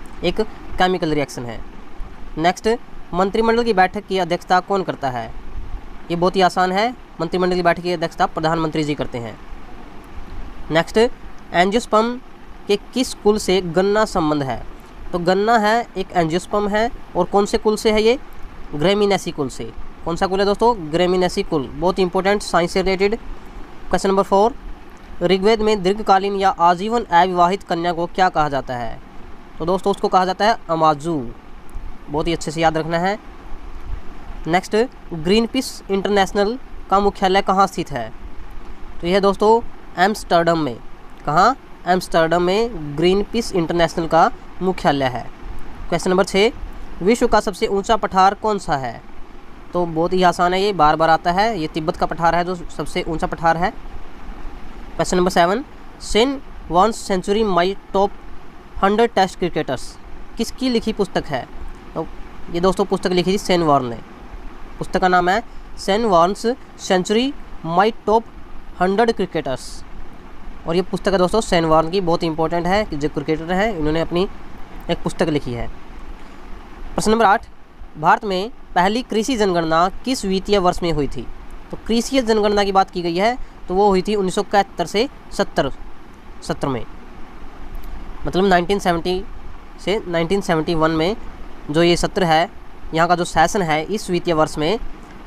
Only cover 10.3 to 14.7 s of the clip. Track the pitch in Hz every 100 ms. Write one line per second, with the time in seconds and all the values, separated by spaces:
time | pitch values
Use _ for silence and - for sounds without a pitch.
10.3 | - - - - 156 160 220 240 - -
11.3 | - - 170 185 226 - 214 233 247 -
12.3 | - - - - 202 - 247 262 - 208
13.3 | 214 - 185 180 160 196 208 214 190 156
14.3 | 151 135 113 -